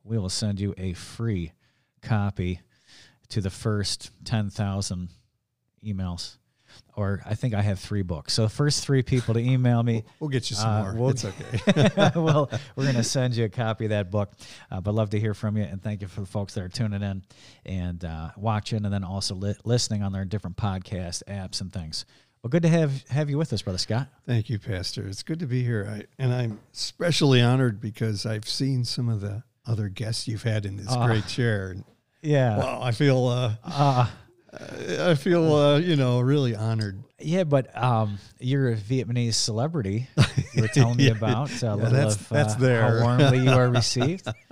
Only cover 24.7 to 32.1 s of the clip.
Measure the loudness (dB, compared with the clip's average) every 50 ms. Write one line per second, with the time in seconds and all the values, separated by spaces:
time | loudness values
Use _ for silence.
24.7 | -6 -6 -6 -6 -8 -8 -8 -8 -10 -10 -8 -8 -6 -6 -4 -4 -2 -2 0 0
25.7 | -2 -2 -4 -6 -8 -10 -12 -14 _ -2 -2 0 0 0 -2 -4 -6 -8 -14 _
26.7 | -12 -10 -10 -8 -6 -2 0 0 2 4 4 6 6 8 6 6 4 4 2 2
27.7 | 0 -2 -6 -8 -6 -4 -2 -2 -2 -2 -4 -4 -4 -6 -6 -6 -4 -2 -2 0
28.7 | 0 -2 -2 -2 -4 -4 -2 -2 -2 -2 -4 -6 -8 -8 -12 _ _ _ -6 -4
29.7 | -4 -2 -2 -4 -4 -6 -6 -6 -6 -6 -6 -6 -6 -4 -2 -2 -2 -2 -2 -6
30.7 | -8 -8 -6 -4 0 2 2 2 2 2 0 -2 -2 0 0 0 0 0 -2 -6
31.7 | -8 -12 -14 _ _ _ _ _